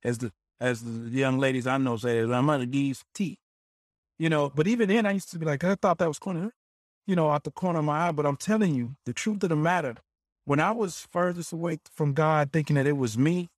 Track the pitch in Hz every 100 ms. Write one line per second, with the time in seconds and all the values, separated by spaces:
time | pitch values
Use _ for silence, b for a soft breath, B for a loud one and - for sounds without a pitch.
0 | 123 120 120 - _ _ 123 117 117 113
1 | 117 127 135 131 135 131 123 135 131 117
2 | 120 117 113 123 139 147 123 139 139 131
3 | - - 190 - _ _ _ _ _ _
4 | _ _ 160 156 143 139 160 240 208 214
5 | 214 196 - 175 160 139 175 196 196 170
6 | 170 147 - 170 196 - _ _ _ _
7 | - 185 156 147 151 - 185 170 151 151
8 | 175 151 147 139 - 220 202 139 120 143
9 | - 123 - 202 185 156 156 180 143 113
10 | _ _ _ _ - 143 170 233 202 -
11 | - 175 180 175 165 165 170 160 - -
12 | 151 139 156 156 147 160 151 147 135 147
13 | 127 107 143 180 175